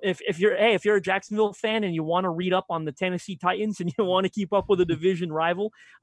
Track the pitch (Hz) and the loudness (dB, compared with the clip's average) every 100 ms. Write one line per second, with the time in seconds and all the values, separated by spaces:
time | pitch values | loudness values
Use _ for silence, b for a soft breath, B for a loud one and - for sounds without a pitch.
0 | 202 180 - 160 202 185 220 208 208 208 | -2 -2 -4 0 2 4 4 4 2 0
1 | 175 190 - 208 214 190 214 220 202 165 | 0 -2 -2 0 0 0 -2 0 0 -2
2 | 156 170 185 165 185 185 - 170 156 143 | 0 0 0 -2 0 0 0 -4 -6 -4
3 | 185 180 - 185 180 185 214 202 175 - | -4 -4 -8 -4 -2 0 -4 -4 -4 -2
4 | 190 185 190 - 190 202 - 190 175 160 | 2 2 0 -2 0 0 2 2 2 2
5 | 175 180 175 156 165 175 214 b b b | 0 0 -2 -2 -2 -2 -4 b b b